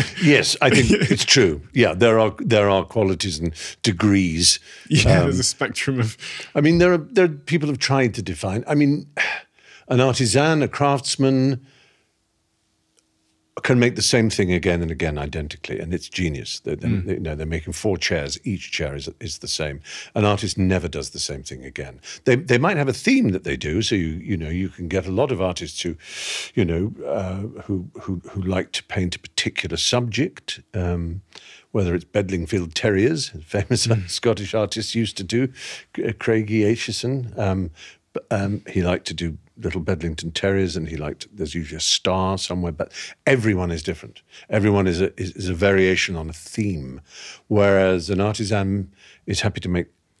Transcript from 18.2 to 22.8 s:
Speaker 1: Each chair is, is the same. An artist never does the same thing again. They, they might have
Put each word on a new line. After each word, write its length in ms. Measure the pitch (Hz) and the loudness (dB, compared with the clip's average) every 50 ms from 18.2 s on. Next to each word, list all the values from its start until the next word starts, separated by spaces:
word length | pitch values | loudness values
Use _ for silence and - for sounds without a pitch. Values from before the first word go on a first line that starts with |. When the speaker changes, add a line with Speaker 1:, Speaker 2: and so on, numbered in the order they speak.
| 71 69 71 - - | -2 -4 -8 -8 -6
Speaker 1:
Each 260 | 131 101 85 - - | -6 -6 -6 -6 -8
chair 240 | - - 82 73 71 | -6 -6 -4 -6 -6
is, 140 | 71 69 - - - | -8 -10 -10 -12 -12
is 180 | - - - - | -12 -12 -12 -10
the 100 | - - | -8 -8
same. 320 | - - 80 73 71 73 - - - - - - - | -6 -4 -4 -6 -6 -8 -12 -14 -16 -16 -14 -6 -2
An 100 | 113 104 | 0 2
artist 340 | 104 101 101 - 95 - - | 2 2 0 -2 -4 -2 0
never 300 | 95 92 95 92 80 80 | 2 2 2 0 0 -4
does 220 | - 76 67 - | -6 -8 -8 -8
the 80 | - - | -8 -8
same 240 | - - 71 69 69 | -8 -8 -8 -10 -12
thing 220 | - 69 64 64 | -12 -14 -14 -14
again. 360 | 67 - - 69 65 64 - - - - - - | -12 -12 -12 -12 -12 -14 -18 -18 -18 -20 -4 0
They, 120 | - 123 | 2 2
they 220 | 123 170 - 123 120 | 2 2 2 2 4
might 180 | 139 185 202 | 4 2 2
have 120 | 151 | 0